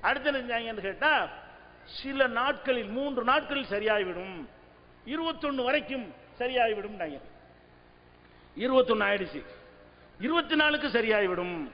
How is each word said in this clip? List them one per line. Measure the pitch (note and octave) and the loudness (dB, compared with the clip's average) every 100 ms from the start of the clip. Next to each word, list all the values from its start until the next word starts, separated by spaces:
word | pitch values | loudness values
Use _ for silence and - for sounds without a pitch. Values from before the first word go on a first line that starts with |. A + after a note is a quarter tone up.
அடுத்து | C#4 C4+ C4+ | 2 0 2
என்ன | C#4 | 0
செஞ்சாங்கன்னு | A#3+ A#3 A3+ A3 | 0 -4 -4 -6
கேட்டா, | F#3+ F#3+ D4 D4 E3+ - - - - - | -6 0 4 4 2 -6 -18 -20 -20 -20
சில | - - C4+ C4+ C4 | -16 -12 -6 2 2
நாட்களில், | A#3 B3+ C#4+ - B3 G#3 | 4 0 0 0 0 0
மூன்று | A3+ C#4+ B3 | -4 -2 -2
நாட்களில் | A#3 C#4 D4+ C#4 B3+ | 2 2 2 -4 -2
சரியாகிவிடும், | G3+ G#3+ G#3 F#3 F3 F#3 F3+ C3 - - - - - - | -2 2 2 0 -4 -8 -10 -14 -16 -20 -20 -20 -20 -8
இருபத்தொன்னு | D4 E4 D#4+ D4+ C#4 | -4 -4 -4 -4 -2
வரைக்கும் | B3 D4 - C4 G#3 - - - | 0 0 0 -8 -8 -14 -20 -6
சரியாகிவிடும்னாங்க. | B3 B3+ A3+ G#3+ G3+ G#3 E3 C#3 - - - - - - - - - - - - - - | -2 2 2 2 -6 -8 -8 -8 -14 -20 -20 -20 -20 -20 -20 -20 -20 -20 -20 -20 -20 -4
இருபத்தொன்னு | A#3+ C4 B3+ A3 | 4 6 6 4
ஆயிடுச்சு, | G3+ G3+ F#3 D3 - - - - - - - - | 4 2 -2 -8 -12 -18 -20 -20 -20 -20 -20 -8
இருபத்தி | A#3 E4+ D#4 D#4 | 0 0 2 2
நாலுக்கு | D4+ D4+ D4 | 4 2 0
சரியாகிவிடும் | A#3 A3 G#3+ G3 F3+ F3+ E3+ C3+ | 0 2 2 2 0 -2 -4 -8